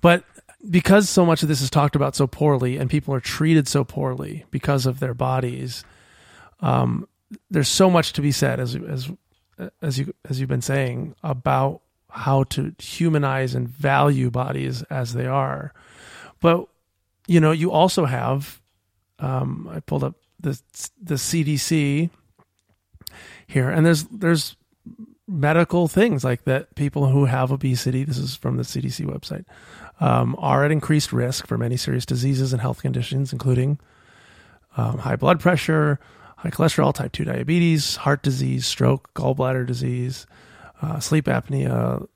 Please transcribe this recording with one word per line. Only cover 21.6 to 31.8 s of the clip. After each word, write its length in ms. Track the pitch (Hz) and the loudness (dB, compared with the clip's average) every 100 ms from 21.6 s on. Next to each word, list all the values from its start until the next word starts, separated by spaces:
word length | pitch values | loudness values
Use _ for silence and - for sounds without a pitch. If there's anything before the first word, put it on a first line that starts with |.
| - 160 143 143 170 _ _ _ _ _ _ _ _ - - - - - _ | 0 0 2 0 -2 _ _ _ _ _ _ _ _ -16 -16 -16 -20 -20 _
here, 220 | 139 127 | 0 0
and 160 | 160 | 4
there's, 200 | 160 165 | 4 4
there's 500 | 160 214 170 165 - - _ _ - - 220 _ - | 0 -4 0 0 0 -12 _ _ -20 -20 -20 _ -8
medical 580 | 180 147 160 170 175 170 | -2 2 4 2 2 2
things 360 | - 226 151 | 2 2 2
like 200 | 127 123 | -2 -2
that. 300 | - 131 - | 0 -2 -2
People 340 | - 143 143 139 | -4 -4 0 2
who 180 | 135 139 | 4 4
have 260 | 131 131 | 2 0
obesity, 500 | 135 135 123 127 127 | 0 0 0 0 -2
this 140 | 139 127 | -2 -4
is 180 | 135 | -6
from 220 | 131 - 123 | -6 -4 -4
the 80 | |
C 160 | 123 - | -4 -6
D 80 | 131 | -6
C 160 | 127 | -6
website, 400 | - - - - - - - - - _ | -8 -8 -10 -12 -12 -20 -20 -20 -20 _
um, 340 | 160 123 120 131 | 2 2 2 -2
are 260 | 147 135 | 0 2
at 60 | 143 | 2
increased 420 | 151 - 151 143 | 0 2 0 2
risk 340 | 123 123 131 - | -2 -2 -4 -6
for 120 | 117 | -4
many 180 | 117 | -2
serious 300 | 123 | -4